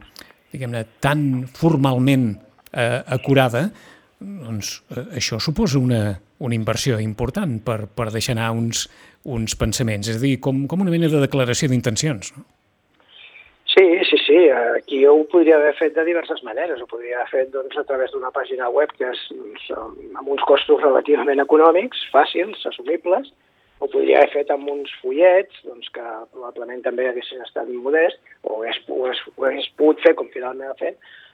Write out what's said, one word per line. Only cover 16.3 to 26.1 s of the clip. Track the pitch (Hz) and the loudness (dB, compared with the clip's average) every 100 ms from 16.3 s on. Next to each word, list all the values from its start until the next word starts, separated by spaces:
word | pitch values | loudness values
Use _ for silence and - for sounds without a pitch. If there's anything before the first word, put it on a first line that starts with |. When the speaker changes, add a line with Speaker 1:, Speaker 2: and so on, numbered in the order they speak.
| 160 | -8
Speaker 2:
maneres. | 123 113 170 127 | -8 -6 -6 -6
Ho | 123 | -10
podria | 117 120 123 | -12 -8 -6
haver | 117 | -4
fet, | 139 131 | -2 -2
doncs, | 135 135 147 | -4 -8 -8
a | |
través | 139 131 127 | -4 -2 -2
d'una | 135 127 | -4 -6
pàgina | - - 131 123 | -6 -6 -6 -2
web | 131 147 | 0 0
que | - 127 | -2 -8
és, | 123 - | -8 -12
doncs, | 131 104 107 - - - - - | -16 -16 -16 -12 -12 -12 -16 -16
amb | - 135 | -12 -6
uns | 139 - | -2 4
costos | 139 - 151 | 4 4 4
relativament | 147 127 - 147 147 139 | 4 2 4 2 2 0
econòmics, | 139 156 160 165 247 - - | 4 6 6 6 0 -8 0
fàcils, | - - 165 196 - - | 2 2 0 -4 -6 -10
assumibles. | - 185 240 - 196 277 _ _ _ _ - | -10 -6 -4 0 -2 -2 _ _ _ _ -10
Ho | 139 | -4
podria | 135 135 135 | -2 4 6
haver | 139 | 4
fet | 147 143 | 2 -2
amb | 139 143 | -4 -4
uns | 143 139 - | -8 -10 -10
fullets, | 190 147 180 180 190 - | -6 4 6 6 0 -10
doncs, | - 120 - | -18 -16 -16
que | - 117 | -14 -14